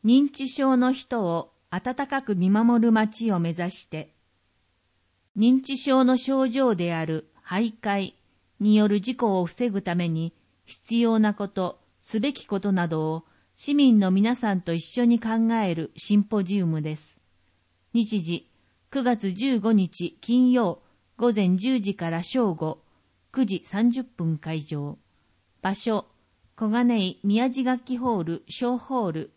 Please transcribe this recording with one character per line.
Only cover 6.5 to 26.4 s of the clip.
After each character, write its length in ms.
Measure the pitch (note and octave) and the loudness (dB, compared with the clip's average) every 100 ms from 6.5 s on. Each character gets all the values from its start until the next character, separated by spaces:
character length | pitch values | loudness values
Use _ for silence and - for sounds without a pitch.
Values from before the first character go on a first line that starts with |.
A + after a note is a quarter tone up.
| B3 B3+ F#3+ | 2 0 2
で 180 | E3+ | -2
あ 120 | E3 D#3+ | -4 -4
る 260 | D#3+ - _ - | -6 -8 _ -8
徘 280 | F#3 A3+ G#3+ | -4 -4 -4
徊 340 | G#3+ G3+ F#3+ _ _ _ _ _ | -4 -4 -4 _ _ _ _ _
に 160 | G#3 G#3+ | 4 4
よ 120 | G#3+ | 4
る 140 | G#3 | 2
事 140 | G#3+ B3+ | -2 -2
故 220 | A#3 F#3+ | 0 0
を 60 | E3+ | -2
防 240 | - B3 | -2 -4
ぐ 120 | G3 | -2
た 140 | F#3+ F3 | -2 -2
め 140 | E3+ | -2
に 240 | D#3+ E3 _ _ _ - | -2 -6 _ _ _ -20
必 300 | - - A#3 | -20 -4 0
要 220 | A#3 A3+ | 2 4
な 140 | G#3+ | 2
こ 140 | G3+ G3+ | 0 -6
と、 320 | G3 F3+ - _ _ | -4 -6 -6 _ _
す 200 | - A3 | -6 -4
べ 140 | C4+ | -4
き 120 | C#4+ - | -6 -6
こ 140 | G3 | -4
と 120 | G3+ | 0
な 160 | F#3 E3+ | 0 0
ど 240 | D#3+ D#3 | -2 -4
を 120 | D#3+ - _ _ _ | -6 -10 _ _ _
市 180 | - | -2
民 260 | D4 C#4 G#3+ | 4 6 6
の 120 | F#3+ | 4
皆 240 | F#3+ G#3+ A#3+ | 2 2 0
さ 180 | A3 | -2
ん 80 | F#3+ | -2
と 120 | F3 | -2
一 80 | E3 | -4
緒 240 | - B3 A#3+ | -4 0 2
に 140 | A#3 | 2
考 320 | A3+ A3+ A3+ A3+ | 0 0 0 0
え 100 | G3+ | 0
る 180 | E3 D3+ - | -2 -6 -10
シ 220 | - G#3 | 0 2
ン 60 | |
ポ 200 | G3+ G#3+ | 2 -2
ジ 160 | F3+ G3+ | -2 -2
ウ 80 | E3+ | 0
ム 140 | D#3 | -2
で 140 | D3+ D3+ | -6 -10
す。 240 | - _ _ _ _ _ _ _ _ | -14 _ _ _ _ _ _ _ _
日 280 | A3+ G#3+ G#3+ | -2 0 -2
時、 280 | D#3+ F3 _ _ _ _ _ | -2 -6 _ _ _ _ _
九 140 | C#4 | -2
月 280 | B3 A3+ G3 | 0 0 -2
十 280 | F#3 C4+ A#3+ | -4 -2 0
五 140 | G3+ | 2
日 440 | G#3+ F3+ - E3+ _ | 2 2 -4 -8 _
金 300 | - B3 B3+ | 0 2 4
曜 300 | B3 G3+ - _ _ _ - | 4 0 -4 _ _ _ -2
午 160 | A#3+ G#3+ | 0 2
前 220 | F#3 F#3 | 2 2
十 220 | A3+ C4 | 0 -2
時 160 | G3 G3 | -2 -4
か 140 | E3+ | -4
ら 140 | E3 | -6
正 300 | F3 B3+ A3 | -4 -2 -2
午、 300 | D#3+ D#3+ - _ _ _ _ _ | -2 -6 -8 _ _ _ _ _
九 140 | - A3 | -4 -2
時 160 | F#3 | -2
三 280 | - G3 A#3 | -6 0 0
十 120 | B3 | 0
分 340 | B3+ - E3 D#3 | -8 -6 -4 -4
開 240 | D#3+ D#3+ | -4 -8
場。 360 | D3 D3 C#3+ - _ _ _ _ _ _ | -6 -8 -8 -12 _ _ _ _ _ _
場 140 | F#3+ G3 | -6 -4
所、 300 | A3+ G#3 - _ _ _ | -2 -2 -4 _ _ _